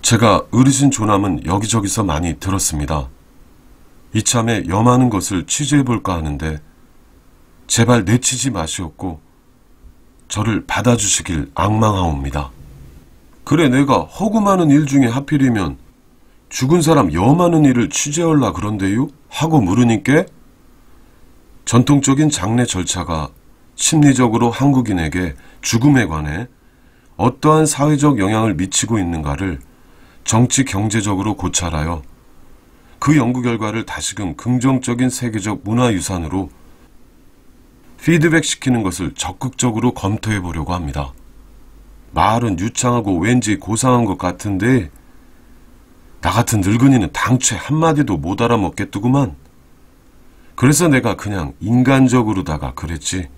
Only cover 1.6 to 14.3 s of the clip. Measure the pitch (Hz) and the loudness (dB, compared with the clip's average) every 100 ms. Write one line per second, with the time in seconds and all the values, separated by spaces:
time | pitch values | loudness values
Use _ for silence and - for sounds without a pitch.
1.6 | 107 117 101 113 98 78 85 78 98 98 | 0 -2 -2 -2 -2 -2 -4 -4 -4 -2
2.6 | - 76 71 76 67 - _ - - _ | -2 -4 -4 -6 -6 -16 _ -20 -20 _
3.6 | - - - - - 107 - 120 113 110 | -20 -20 -20 -20 -6 -4 -2 -2 0 -2
4.6 | - 95 123 123 127 104 - 95 - - | -2 0 4 4 2 0 -2 -6 -4 -6
5.6 | 139 147 123 113 - 87 78 71 78 76 | 0 2 2 -2 -4 -4 -4 -6 -6 -8
6.6 | - _ - _ _ - _ _ _ _ | -12 _ -20 _ _ -20 _ _ _ _
7.6 | - - 113 120 90 120 - 123 135 98 | -6 0 4 2 4 0 0 -2 -4 -4
8.6 | 80 - 85 - 95 82 _ _ _ _ | -6 -6 -10 -8 -10 -10 _ _ _ _
9.6 | _ _ - - - _ - - 110 101 | _ _ -20 -20 -20 _ -10 -4 -2 -2
10.6 | - - 123 117 - - - 80 69 - | -2 -2 0 0 0 -2 -2 -6 -6 -2
11.6 | 95 107 110 98 87 71 67 73 71 - | 0 2 0 0 -2 -2 -4 -6 -8 -12
12.6 | - - - - - - - - - 156 | -20 -20 -20 -20 -20 -20 -20 -20 -2 2
13.6 | 151 127 139 110 78 - 208 | 4 2 2 0 -2 -4 -2